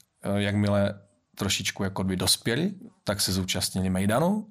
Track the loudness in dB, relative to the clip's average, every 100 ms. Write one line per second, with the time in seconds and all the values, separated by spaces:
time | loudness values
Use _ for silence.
0 | -20 _ -4 0 0 2 2 2 2 -2
1 | -16 _ _ -6 -2 -2 -4 -4 -4 -2
2 | -2 0 0 0 0 0 -2 -4 -16 -8
3 | -4 -2 0 0 0 -2 -2 0 0 2
4 | 2 4 4 0 -4